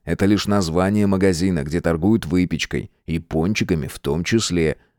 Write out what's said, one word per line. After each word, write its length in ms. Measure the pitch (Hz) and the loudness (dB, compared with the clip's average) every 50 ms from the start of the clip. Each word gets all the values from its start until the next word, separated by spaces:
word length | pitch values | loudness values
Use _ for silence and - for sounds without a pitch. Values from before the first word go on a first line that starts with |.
| - | -6
это 200 | - 82 - 98 | -6 -2 0 2
лишь 220 | 98 104 95 - 104 | 2 2 2 2 0
название 600 | 101 101 90 80 80 90 92 98 104 104 104 98 | 0 0 0 0 0 0 2 2 2 2 2 2
магазина, 560 | 98 95 98 95 87 78 92 95 90 78 69 | 2 2 2 2 2 2 0 0 0 0 -2
где 180 | 73 80 85 | -2 -4 -2
торгуют 440 | - 85 82 78 82 104 113 104 - | -2 0 -2 0 2 2 2 2 0
выпечкой, 680 | 76 90 90 90 85 85 71 - - - 64 53 - _ _ _ | 0 2 2 2 2 0 -4 -4 -4 -6 -6 -6 -8 _ _ _
и 140 | - 80 82 | -6 -6 -6
пончиками 680 | - - - 78 82 98 107 - 117 - 90 78 69 - | -6 -4 -4 -2 -2 0 -2 -2 0 0 -2 -2 -2 -6
в 120 | - - | -10 -8
том 240 | - 69 71 85 87 | -4 -2 -2 -2 0
числе», 540 | - 113 113 - - 87 85 80 76 - - _ _ _ | 0 0 0 0 0 0 0 0 0 0 -4 _ _ _